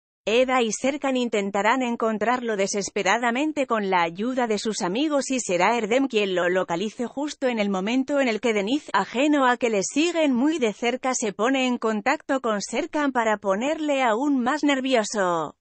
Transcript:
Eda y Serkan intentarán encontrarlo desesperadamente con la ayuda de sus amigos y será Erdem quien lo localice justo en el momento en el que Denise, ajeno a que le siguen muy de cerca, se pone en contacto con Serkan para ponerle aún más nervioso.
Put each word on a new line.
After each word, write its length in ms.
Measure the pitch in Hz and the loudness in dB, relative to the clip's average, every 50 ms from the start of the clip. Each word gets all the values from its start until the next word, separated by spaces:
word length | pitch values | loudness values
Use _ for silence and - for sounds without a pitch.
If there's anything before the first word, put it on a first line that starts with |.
| _ _ _ _ _ | _ _ _ _ _
Eda 360 | 196 220 247 262 254 254 262 | 0 2 2 2 2 2 2
y 100 | 247 220 | 0 0
Serkan 460 | 196 - - 262 285 285 - 269 262 254 | -2 -2 -2 -2 -2 -2 -2 -2 0 0
intentarán 640 | 247 233 226 208 196 202 190 202 202 214 247 262 | 0 0 0 -2 -2 0 0 0 2 2 2 2
encontrarlo 720 | 254 240 240 226 233 226 220 196 214 226 247 254 247 226 220 | 0 -2 -2 -2 -2 -2 -2 0 0 0 0 -2 -2 -4 -2
desesperadamente 1120 | 190 196 196 - 202 190 - - 208 185 180 208 233 247 240 226 262 302 311 302 294 262 | -2 -2 -2 -2 -4 -6 -4 -6 -2 0 0 0 2 0 0 0 0 -2 -2 -2 -2 -2
con 240 | - 233 220 202 190 | 0 0 -2 0 2
la 140 | 185 175 170 | 2 2 2
ayuda 420 | 170 170 185 214 254 262 262 240 | 0 -2 -4 -4 -4 -2 -2 0
de 140 | 220 214 196 | 0 -2 -2
sus 220 | - 226 202 - 214 | -2 -4 -4 -2 -4
amigos 480 | 175 185 240 302 320 294 277 247 - | -2 -2 -2 0 0 0 -2 -2 -2
y 80 | 269 247 | -2 -4
será 360 | - - 180 170 180 208 233 | -2 0 0 2 2 2 2
Erdem 320 | 240 220 196 226 269 269 262 | 0 0 0 0 0 0 0
quien 280 | 240 214 208 196 185 | 0 0 0 0 0
lo 140 | 175 175 175 | 0 0 2
localice 580 | 180 185 - - 170 170 208 214 - - 240 226 | 2 0 0 0 -2 -4 -4 -4 -6 -6 -8 -8
justo 400 | - 269 294 294 - - 285 247 | -6 -6 -6 -6 -6 -4 -2 -2
en 100 | 240 220 | 0 0
el 140 | 202 202 | 0 0
momento 480 | 196 185 185 214 240 262 262 - 294 277 | 0 -2 -2 0 0 0 0 0 0 2
en 80 | 269 247 | 2 2
el 120 | 214 214 | 0 0
que 140 | - 247 220 | 0 0 0
Denise, 380 | 208 190 208 262 302 - - - | 0 0 0 -2 -2 -2 -2 -2
ajeno 540 | 202 190 - - 233 285 311 294 285 262 247 | -2 -2 0 0 0 2 4 4 4 4 4
a 100 | 247 240 | 2 2
que 140 | - 233 | 0 0
le 100 | 220 196 | 0 0
siguen 540 | 180 - - 277 320 349 339 330 311 285 254 | -2 0 0 0 0 2 2 2 2 2 2
muy 240 | 226 262 302 330 330 | 2 2 2 2 2
de 120 | 247 214 190 | 0 -2 -2
cerca, 420 | - 247 240 247 247 - 262 254 | -2 -2 -2 -2 -2 -2 -2 -2
se 180 | - - 208 190 | -2 -2 -4 -2
pone 320 | - 208 247 269 269 254 | 0 0 2 2 2 2
en 140 | 254 247 240 | 0 0 0
contacto 600 | - 220 220 214 202 254 294 311 - - 277 262 | 0 -2 -2 0 0 0 -2 -2 -2 -2 -2 -2
con 200 | - 233 214 202 | 0 -2 -2 -2
Serkan 500 | - - 226 254 349 311 - 302 294 277 | -4 -4 -4 -4 -4 -2 -2 -2 -2 0
para 260 | 254 247 226 220 214 208 | 0 2 2 2 0 2
ponerle 680 | - 196 190 202 240 285 320 320 311 294 285 269 262 | 2 0 0 0 0 -2 -2 -2 -2 0 0 2 2
aún 360 | 233 208 220 285 302 285 262 | 2 2 2 2 2 2 2
más 240 | 233 254 294 294 - | 2 0 0 2 2
nervioso. 920 | 285 277 262 254 269 254 226 208 - - 208 190 180 170 165 156 - - _ | 2 2 2 2 2 2 2 2 0 0 0 0 0 0 0 -2 -4 -8 _